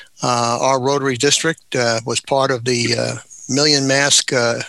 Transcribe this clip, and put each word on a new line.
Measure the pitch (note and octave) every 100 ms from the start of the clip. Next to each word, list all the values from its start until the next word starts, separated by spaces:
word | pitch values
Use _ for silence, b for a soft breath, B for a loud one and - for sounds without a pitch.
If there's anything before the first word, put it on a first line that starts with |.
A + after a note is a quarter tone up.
| B -
Uh, | C3 A#2+ A#2 A#2+
our | C3 C3+
Rotary | B2+ C#3+ C#3 B2
district, | C#3+ - D#3+ D#3+ _
uh, | C3 A#2+ A2+ A#2+
was | A#2
part | - C#3 C3+
of | B2+ A#2+
the, | A#2+ A#2 A#2
uh, | A#2 A#2+ - - -
Million | C3 D3+ C#3+ C3+
Mask, | C#3 C#3+ - -
uh, | C3+ A#2 A#2